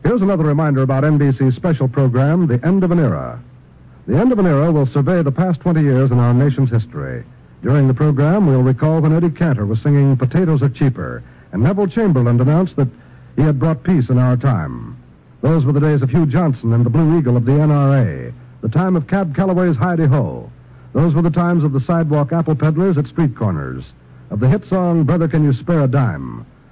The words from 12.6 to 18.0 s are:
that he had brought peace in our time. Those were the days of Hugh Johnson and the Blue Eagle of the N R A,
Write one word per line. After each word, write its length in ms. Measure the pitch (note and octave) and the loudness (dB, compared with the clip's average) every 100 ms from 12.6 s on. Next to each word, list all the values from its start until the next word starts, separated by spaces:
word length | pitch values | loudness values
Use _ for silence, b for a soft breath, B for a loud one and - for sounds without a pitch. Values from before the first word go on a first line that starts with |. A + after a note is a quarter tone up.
| F#3 - | 0 -2
that 100 | B2+ B B B B - | -4 B B B B -2
he 60 | |
had 180 | D3+ C#3 | 0 0
brought 240 | D#3+ D#3+ | -2 -2
peace 260 | - F3 A#2+ | 0 0 2
in 80 | B2 | 2
our 200 | B2+ B2 | 2 2
time. 600 | C3+ A2 D2+ C2 A2+ B2 - - - - | 0 -2 -4 -10 -14 -18 -20 -20 -20 -4
Those 240 | C3+ D#3+ C3+ | 0 0 0
were 80 | |
the 80 | C#3+ | 0
days 200 | D3+ D3 | 0 0
of 80 | C3 | 0
Hugh 160 | C3 D#3 | 0 2
Johnson 460 | D3+ E3+ A#2+ A2+ | 2 0 -2 0
and 140 | A#2 A#2+ | 0 2
the 40 | |
Blue 300 | B2 D#3 E3+ | 2 2 2
Eagle 160 | B2+ B2 | 2 0
of 80 | |
the 160 | A#2+ D3 | 2 2
N 100 | D3+ | 2
R 280 | D3 C#3 | 2 2
A, 360 | C#3 | 2